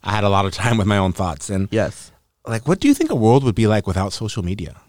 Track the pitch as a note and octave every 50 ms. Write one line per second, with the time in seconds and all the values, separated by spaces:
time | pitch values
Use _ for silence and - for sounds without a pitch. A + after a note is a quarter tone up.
0 | - - G#2 G#2+ G2+ G2+ G2 G2 G2 G2 F#2 - - B2 A#2+ A2+ G2+ G2+ G#2 G2+
1 | F#2+ F#2 F2 - F#2+ F2+ D#2 - - - G2+ F#2+ G2 G2 - A2 G2+ - - -
2 | - - _ _ _ _ _ _ _ - A2+ A2+ A2+ - F3 F#3+ - C#4 C#4+ -
3 | F4 D#4 - C3+ A2 A2 A#2 C#3 C#3 B2+ G#2 - A2+ G#2+ G#2+ G#2+ G2+ - F#2 F#2+
4 | F#2+ G2+ - - A2+ G#2+ - - F2+ F2 F#2 G2+ F2+ C#2+ B1+ - _